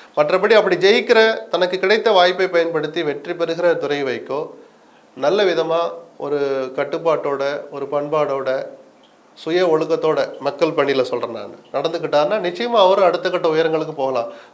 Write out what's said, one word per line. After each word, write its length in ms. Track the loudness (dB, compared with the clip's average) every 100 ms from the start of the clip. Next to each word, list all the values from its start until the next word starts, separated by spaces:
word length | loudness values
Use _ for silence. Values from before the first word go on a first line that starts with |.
| -8 -2
மற்றபடி 380 | 2 2 6
அப்படி 220 | 4 4 2
ஜெயிக்கிற, 720 | 4 4 4 4 4 0 -4
தனக்கு 320 | -2 0 0
கிடைத்த 320 | 0 2 4
வாய்ப்பை 360 | 4 4 2 0
பயன்படுத்தி 560 | 0 0 -2 -4 -4
வெற்றி 300 | -4 -6 -8
பெறுகிற 440 | -6 -4 0 0 0
துரை 260 | -2 -2
வைகோ 460 | -2 -4 -6 -8 -8 -14 -20 _ _ _ _ -2
நல்ல 280 | 0 4
விதமா 480 | 2 2 0 0 -2 -6 -20 _
ஒரு 540 | -4 -2 -2 -2 -4 -4
கட்டுப்பாட்டோட, 840 | -4 -2 0 0 -2 -2 -4 -4 -10
ஒரு 140 | -10 -6
பண்பாடோட, 720 | -4 -2 -2 0 -2 -2 -4 -6 -16 -20 _ _ _ _
சுய 340 | -14 -2 0 2
ஒழுக்கத்தோட, 680 | 2 0 0 0 0 -2 -4
மக்கள் 320 | -6 0 0
பணியில 320 | 2 0 0
சொல்றேன் 300 | 0 -2 -6
நான், 240 | -10 -12 -16 -8
நடந்துக்கிட்டாருன்னா 680 | -4 -4 -4 0 0 2 0
நிச்சயமா 360 | -4 -4 -2 4
அவரு 280 | 4 4
அடுத்த 260 | 4 2 -2
கட்ட 180 | -2 0
உயரங்களுக்கு 460 | 2 0 0 -4
போகலாம். 340 | -4 -2 -2 -4 -10 -20